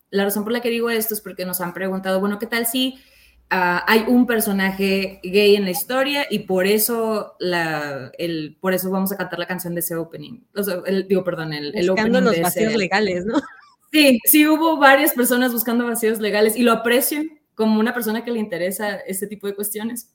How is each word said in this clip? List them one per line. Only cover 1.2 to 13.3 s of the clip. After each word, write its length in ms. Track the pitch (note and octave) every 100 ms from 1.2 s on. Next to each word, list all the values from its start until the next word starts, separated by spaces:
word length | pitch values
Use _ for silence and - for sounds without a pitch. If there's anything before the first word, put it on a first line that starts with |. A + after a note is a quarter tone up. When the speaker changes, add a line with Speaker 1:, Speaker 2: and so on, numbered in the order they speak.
Speaker 1:
porque 240 | F#3+ F3+
nos 160 | F3+ F3+
han 120 | F3
preguntado, 460 | F3 F#3+ F#3+ F#3+ F#3+
bueno, 220 | G3+ G3+
¿qué 60 | A3+
tal 200 | A#3 A#3
si 320 | C4 C4 C4 _ _ _ _ -
ah, 300 | F#3 F3+ F3 -
hay 180 | A3 A3+
un 180 | B3 A#3+
personaje 960 | A3+ G#3 G3 F#3+ F#3+ G3 G3 F#3+ -
gay 340 | F#3 G3 G#3 G#3
en 80 |
la 60 | F#3+
historia 560 | F3 - B3+ C4+ C#4+ C#4+
y 100 | G#3
por 260 | G#3 F#3 F#3+
eso 680 | G#3+ G#3+ A#3 A3+ G#3+ - -
la, 720 | F3+ F3 D#3+ D#3 D3 C#3 B2+ -
el, 400 | E3+ D#3+ D3+ -
por 120 | F#3+
eso 180 | F#3 F#3
vamos 220 | F#3+ F#3+
a 40 | G3
cantar 200 | F3+ F3
la 80 | F3
canción 280 | F3+ F3
de 60 | F3
ese 140 | E3+
opening. 460 | E3 E3 D3+ D3+ - _ -
O 60 |
sea, 180 | G3+ F3+ F#3
el, 200 | F#3+ F#3+
digo, 160 | F#3+
perdón, 300 | F3+ E3 D#3+
el, 220 | D3 D3 G#3+
el 140 | F3+
Speaker 2:
Buscando 280 | F#3+ A3 B3
Speaker 1:
opening 60 |
Speaker 2:
los 120 | A#3 E3+
Speaker 1:
de 60 |
Speaker 2:
vacíos 280 | F3 F3 A3
Speaker 1:
ese 80 | A3
Speaker 2:
legales, 480 | F3+ G3 G#3 F3+
¿no? 80 | G3